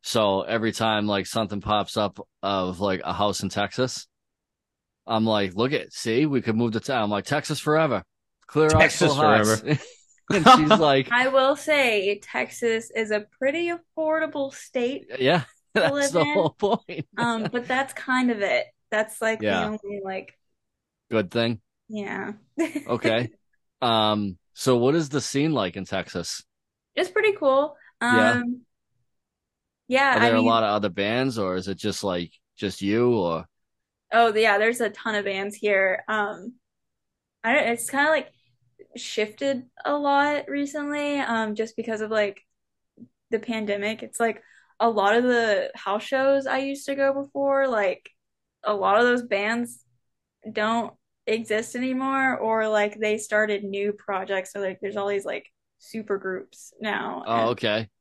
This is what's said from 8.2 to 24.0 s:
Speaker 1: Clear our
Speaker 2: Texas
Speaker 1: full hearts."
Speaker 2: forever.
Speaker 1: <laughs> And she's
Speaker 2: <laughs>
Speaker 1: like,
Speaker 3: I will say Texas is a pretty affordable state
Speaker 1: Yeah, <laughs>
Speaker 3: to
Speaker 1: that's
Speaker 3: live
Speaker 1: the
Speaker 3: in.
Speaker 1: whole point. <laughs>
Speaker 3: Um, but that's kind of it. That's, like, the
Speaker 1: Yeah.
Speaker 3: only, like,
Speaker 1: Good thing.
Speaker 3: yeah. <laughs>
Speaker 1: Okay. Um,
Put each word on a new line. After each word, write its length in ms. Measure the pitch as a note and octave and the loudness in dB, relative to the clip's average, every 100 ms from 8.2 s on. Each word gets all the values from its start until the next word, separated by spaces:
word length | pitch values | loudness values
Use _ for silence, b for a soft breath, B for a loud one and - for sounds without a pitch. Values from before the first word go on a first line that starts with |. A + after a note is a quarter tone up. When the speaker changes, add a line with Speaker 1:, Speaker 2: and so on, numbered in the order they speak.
| _ _ _ | _ _ _
Speaker 1:
Clear 280 | D3 D#3 D#3 | 2 6 6
our 60 | |
Speaker 2:
Texas 180 | D#3+ - | 6 4
Speaker 1:
full 160 | E3+ C#3 | 2 4
hearts." 480 | D3+ A2 G#2+ A2 | 4 4 4 2
Speaker 2:
forever. 160 | A2 D3+ | 2 -2
Speaker 1:
<laughs> 480 | - - _ _ _ | -2 -20 _ _ _
And 160 | G3+ E3 | 4 8
she's 300 | B3+ D4+ G#3+ | 8 8 6
Speaker 2:
<laughs> 20 | |
Speaker 1:
like, 280 | D#3 C3+ C3 | 6 4 4
Speaker 3:
I 160 | A#3+ B3+ | 2 2
will 280 | C4+ C4 C4+ | 4 2 0
say 640 | - D4 B3+ G#3+ F#3+ G#3 | 0 2 2 0 -2 -4
Texas 720 | - - A#3+ - A#3 A3+ A3+ A3 | -6 -6 -6 -4 -2 -2 -4 -6
is 160 | G#3+ | -2
a 100 | G#3+ G#3 _ | -4 -6 _
pretty 340 | C4 D4+ E4+ | -4 -2 -4
affordable 800 | E4+ _ - D#4 D#4 D#4 D4+ C#4 | -6 _ -6 -2 0 -2 -4 -8
state 540 | - - C4 A#3+ C#4 - C3 | -8 -8 -4 -4 -4 -10 -2
Speaker 1:
Yeah, 240 | C3 E3+ - _ | 2 2 0 _
<laughs> 160 | _ - | _ 0
Speaker 3:
to 60 | |
Speaker 1:
that's 120 | D#3+ | 2
Speaker 3:
live 180 | C#4+ C#4 | 2 0
Speaker 1:
the 120 | C#4 - | 2 2
Speaker 3:
in. 80 | |
Speaker 1:
whole 160 | D4+ D#3+ | 2 0
point. 560 | - G3+ G#3+ - F3 - | 0 0 0 -4 -12 -10
<laughs> 60 | - | -4
Speaker 3:
Um, 320 | A#3 A3+ G3 | -2 -2 -4
but 160 | B3 A#3+ | -6 -4
that's 260 | B3+ C4+ | -4 -4
kind 380 | - - B3+ B3+ | -6 -2 0 2
of 100 | A3 | 0
it. 240 | G3 B2 - _ _ | 0 0 -2 _ _
That's, 300 | G#3+ A3 - | -2 -2 -2
like, 180 | A3+ A3 | -2 0
the 60 | G#3+ | 0
Speaker 1:
Yeah. 200 | F#3+ F3+ | 0 0
Speaker 3:
only, 360 | G#3+ G3+ G3+ | -4 -8 -8
like, 300 | F#3+ F#3+ - _ _ _ _ _ _ _ _ | -8 -8 -10 _ _ _ _ _ _ _ _
Speaker 1:
Good 220 | A2+ F#2+ | -2 0
thing. 300 | A#2 A#2 A2+ _ _ _ | -2 -2 -4 _ _ _
Speaker 3:
yeah. 440 | G#3+ G3 F3+ G3+ G#3 _ - | -10 -8 -8 -8 -12 _ -6
<laughs> 300 | D#4+ D4+ - | -4 -4 -4
Speaker 1:
Okay. 420 | A#2+ A2+ A2 B2 _ _ _ _ _ | -2 0 0 -2 _ _ _ _ _
Um, 560 | B2 A2+ | 0 2